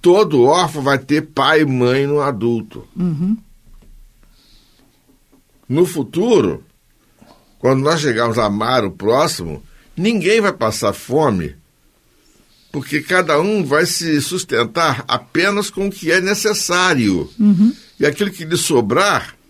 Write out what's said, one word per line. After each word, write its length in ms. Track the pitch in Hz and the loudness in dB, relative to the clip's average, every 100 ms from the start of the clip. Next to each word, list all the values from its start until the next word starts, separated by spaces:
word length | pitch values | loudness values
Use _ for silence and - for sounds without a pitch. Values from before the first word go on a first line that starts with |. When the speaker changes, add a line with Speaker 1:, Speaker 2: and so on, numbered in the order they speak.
Speaker 1:
todo 400 | 175 185 208 143 | 6 4 4 4
órfão 380 | 123 170 165 156 | 4 4 0 -2
vai 160 | 135 139 | -2 -2
ter 240 | 131 151 | 0 -2
pai 400 | 151 - 135 156 | -2 -2 2 2
e 40 | 147 | 2
mãe 400 | 127 123 131 139 | 2 2 2 0
no 140 | 147 | 0
adulto. 680 | 139 113 117 117 110 - - - | -2 -2 -2 -2 -6 -16 -14 -4
Speaker 2:
Uhum. 400 | 180 147 180 226 - - _ - - - - _ - _ _ - _ _ _ _ _ _ _ _ _ _ - | -4 -2 -2 -4 -6 -20 _ -20 -20 -20 -20 _ -20 _ _ -20 _ _ _ _ _ _ _ _ _ _ -4
Speaker 1:
No 160 | 139 | 0
futuro, 800 | 180 156 131 165 226 208 101 73 - _ _ _ _ _ - - _ _ | 0 0 -6 -2 2 2 2 -4 -12 _ _ _ _ _ -20 -20 _ _
quando 220 | 131 131 | 0 2
nós 180 | 139 165 | 0 0
chegarmos 380 | 147 113 120 113 | 0 0 0 0
a 80 | 107 | 0
amar 380 | 101 110 127 | 0 0 0
o 60 | 98 | 0
próximo, 720 | - 101 123 156 - 85 71 - - _ - | -4 0 2 0 -2 -10 -10 -16 -20 _ -2
ninguém 440 | 196 226 175 226 | -2 0 2 2
vai 120 | 202 | 0
passar 400 | - 110 107 107 | -2 -4 0 -4
fome, 600 | 95 - 135 147 95 76 - _ _ _ _ _ _ _ _ _ _ _ | -4 -4 0 0 0 -6 -10 _ _ _ _ _ _ _ _ _ _ _
porque 280 | 147 135 147 | -12 -6 -8
cada 360 | - 185 170 147 | -2 -2 2 0
um 220 | 185 214 | 2 -2
vai 200 | 143 147 | 0 0
se 360 | 175 - 165 151 | 0 -2 0 -2
sustentar 840 | 139 180 - 117 120 170 160 131 - | -2 -6 -2 -2 -2 0 -2 -2 -4
apenas 600 | 123 - 160 190 202 202 | -6 -2 -2 0 0 -4
com 200 | - 196 | -4 -6
o 20 | |
que 200 | 196 160 | -4 0
é 100 | 175 | 0
necessário. 1080 | 185 202 220 208 - 180 185 147 107 87 - - | 0 -2 -2 -2 -2 0 2 2 2 0 -4 2
Speaker 2:
Uhum. 360 | 208 185 214 302 - _ | 2 4 2 0 -16 _
Speaker 1:
E 60 | 143 | -2
aquilo 240 | 147 202 | 0 -6
que 140 | - | -6
lhe 120 | 160 170 | -6 -4
sobrar 800 | - 139 104 131 202 147 - - | 2 0 2 0 0 -2 -6 -20